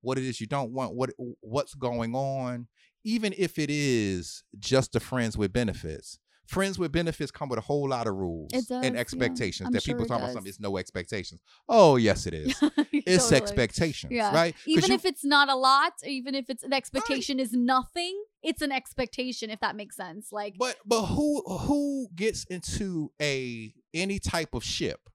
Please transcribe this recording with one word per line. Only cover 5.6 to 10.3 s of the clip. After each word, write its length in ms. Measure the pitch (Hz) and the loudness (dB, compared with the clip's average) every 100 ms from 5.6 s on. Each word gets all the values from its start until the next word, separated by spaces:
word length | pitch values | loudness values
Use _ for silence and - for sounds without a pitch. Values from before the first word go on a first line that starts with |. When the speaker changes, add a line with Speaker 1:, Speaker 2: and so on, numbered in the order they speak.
| 117 - 82 73 - - _ _ _ | 0 -2 -8 -10 -12 -20 _ _ _
Speaker 1:
Friends 320 | - 196 180 | -2 -2 0
with 140 | 170 | -2
benefits 400 | 160 170 156 147 | 0 0 -2 -6
come 160 | - 143 | -6 -4
with 100 | 117 | -4
a 40 | |
whole 260 | - 147 139 | -2 -2 0
lot 180 | 127 113 | 0 -2
of 80 | |
rules 360 | 95 92 82 76 | -2 -2 -4 -4
Speaker 2:
It 160 | 254 233 | -4 -4
does, 160 | 247 | -2
Speaker 1:
and 100 | 131 | -2
Speaker 2:
yeah. 60 | 123 | -2
Speaker 1:
expectations 640 | 120 131 123 127 110 - 117 | -4 -2 -2 0 -4 -4 -2
Speaker 2:
I'm 60 | |
Speaker 1:
that 100 | 247 | -2
Speaker 2:
sure 120 | - | -2
Speaker 1:
people 100 | - | -4
Speaker 2:
it 40 | 117 | -2
Speaker 1:
talk 100 | 120 | -2
about 80 | |
Speaker 2:
does. 80 | 123 | -2